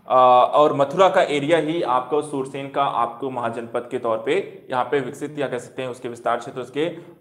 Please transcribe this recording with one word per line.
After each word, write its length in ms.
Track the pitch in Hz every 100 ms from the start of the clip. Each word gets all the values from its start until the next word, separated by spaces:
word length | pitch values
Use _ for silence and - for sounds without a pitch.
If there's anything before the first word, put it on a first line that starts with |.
| -
अ, 60 | 127 127 123 -
और 180 | - 151
मथुरा 360 | 139 139 180 190
का 140 | 190
area 360 | 165 143 139 165
ही 240 | 151 170
आपको 400 | - 127 - 147
सूरसेन 460 | 147 139 135 139 139
का 120 | 143
आपको 480 | 139 - 113 - 135
महाजनपद 580 | 127 117 120 117 120 120
के 80 | 127
तौर 200 | 117 110
पे 480 | 127 175 - - -
यहाँ 140 | 127
पे 160 | 123 143
विकसित 380 | 123 - 143 147
या 100 | 131
कह 100 | 123
सकते 240 | 123 -
हैं 60 | 131
उसके 200 | 117 123
विस्तार 300 | 117 120 120
क्षेत्र 220 | 127 127
उसके 280 | 120 139 165 165 - -